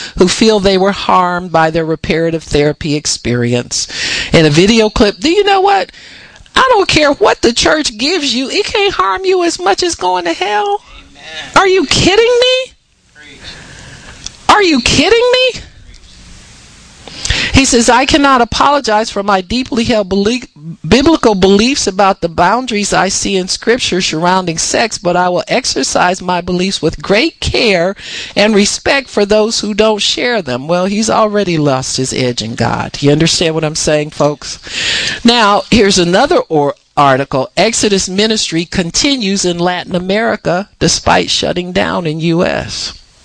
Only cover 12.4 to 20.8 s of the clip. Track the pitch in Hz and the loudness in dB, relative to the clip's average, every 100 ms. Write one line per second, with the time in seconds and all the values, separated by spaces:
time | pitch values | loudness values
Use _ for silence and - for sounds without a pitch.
12.4 | 494 508 508 _ _ _ _ - - - | 4 2 -2 _ _ _ _ -20 -20 -20
13.4 | - - - - - - - - - - | -20 -20 -20 -20 -20 -20 -20 -16 -16 -6
14.4 | - 370 381 277 - 277 320 466 494 508 | 0 2 4 2 0 0 2 4 4 2
15.4 | 508 - - - - - - - - - | 0 -2 -12 -20 -20 -20 -20 -20 -20 -20
16.4 | - - - - - - - - - - | -20 -20 -20 -20 -20 -20 -20 -8 -4 -4
17.4 | - - 269 233 233 240 269 320 277 262 | 0 2 4 2 4 2 2 2 4 4
18.4 | 233 - 277 285 233 214 226 202 202 196 | 2 0 2 2 0 0 0 -4 0 0
19.4 | 180 233 254 240 226 220 190 196 202 247 | 0 -4 -2 -2 0 0 0 0 0 -2
20.4 | - - 156 165 | -6 -18 -16 -8